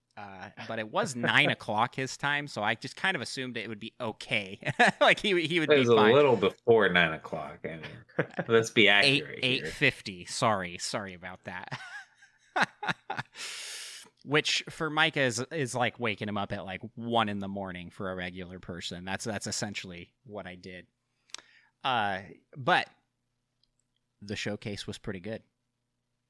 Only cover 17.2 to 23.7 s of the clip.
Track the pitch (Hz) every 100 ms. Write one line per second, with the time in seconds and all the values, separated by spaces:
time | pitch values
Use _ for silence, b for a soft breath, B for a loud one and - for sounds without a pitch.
17.2 | 107 101 98 101 95 90 87 - 98 92
18.2 | 90 90 87 92 - 85 - 87 92 95
19.2 | 117 101 - - 107 101 95 87 85 _
20.2 | - 104 92 90 92 90 87 _ _ B
21.2 | B B B B B _ 139 123 202 95
22.2 | - - _ - 127 165 - _ _ _
23.2 | _ _ _ _ _